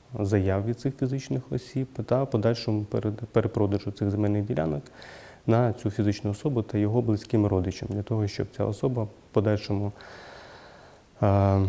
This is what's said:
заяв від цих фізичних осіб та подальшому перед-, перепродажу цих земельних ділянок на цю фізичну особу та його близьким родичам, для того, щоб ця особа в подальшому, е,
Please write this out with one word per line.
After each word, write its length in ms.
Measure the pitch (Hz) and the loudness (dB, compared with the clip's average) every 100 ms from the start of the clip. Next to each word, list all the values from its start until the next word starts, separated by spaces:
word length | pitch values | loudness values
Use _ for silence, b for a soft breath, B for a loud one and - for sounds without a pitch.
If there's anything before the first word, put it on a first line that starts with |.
| - 120 | -14 -4
заяв 460 | 101 104 95 95 107 | 0 2 2 0 -2
від 140 | 120 | -2
цих 160 | 135 135 | -4 -2
фізичних 460 | 131 135 - 135 - | -4 -4 -4 -6 -4
осіб 380 | 131 - 131 131 - 110 | -8 -6 -6 -6 -6 0
та 200 | 123 135 | 0 2
подальшому 580 | 120 110 117 - 107 | 2 2 0 0 -2
перед-, 360 | 104 113 107 107 | 0 -2 -2 -4
перепродажу 720 | 117 - 104 - 101 101 - | -2 0 0 2 2 0 -4
цих 200 | 101 104 | -4 -2
земельних 340 | 101 104 104 | 0 2 0
ділянок 380 | 104 135 80 73 - B B B B B - | 0 -2 0 -2 -6 B B B B B 2
на 260 | 113 123 | 4 4
цю 180 | 101 110 | 0 -4
фізичну 400 | 101 104 101 104 | 0 0 0 -2
особу 320 | 101 151 127 | -4 -2 -2
та 160 | 104 104 | -2 0
його 240 | 104 113 | 2 2
близьким 440 | 117 104 - 113 104 | 2 0 2 2 4
родичам, 420 | 95 92 90 - | 2 0 -4 -6
для 120 | 101 | -6
того, 240 | 101 110 104 | -2 -2 -2
щоб 200 | - 101 - | -2 -6 -4
ця 80 | |
особа 380 | 104 107 135 123 | -4 -2 -2 -2
в 60 | 104 - - | -6 -8 -4
подальшому, 600 | - 107 104 - 101 101 - B B B B B B B B B B B - | 0 2 0 0 -2 -4 -8 B B B B B B B B B B B 0
е, 380 | 104 98 98 98 | 4 6 6 6